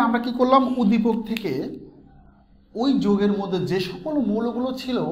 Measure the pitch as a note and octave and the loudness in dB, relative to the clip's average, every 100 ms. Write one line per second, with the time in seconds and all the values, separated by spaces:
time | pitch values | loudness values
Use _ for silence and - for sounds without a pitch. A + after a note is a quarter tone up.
0 | A#3 A#3 B3+ B3 B3 C4 B3 - G#3 A3+ | 2 2 -2 0 4 4 4 2 2 4
1 | A#3 A3 - A3+ F#3 C3 - - - - | 2 0 -2 -6 -4 -4 -6 -10 -16 -20
2 | - - - _ _ _ _ G#3+ C4 A#3 | -20 -20 -20 _ _ _ _ -4 0 2
3 | G3+ G3+ G3+ G3 F#3+ F#3 C#3 F#3 F#3 - | 4 4 4 0 -2 -2 0 -2 -2 -6
4 | D#4 D4 G#3+ G#3+ A#3+ A#3 B3+ B3+ B3+ A#3+ | -4 -2 0 0 -2 -2 -4 -4 -4 -4
5 | D3+ | -2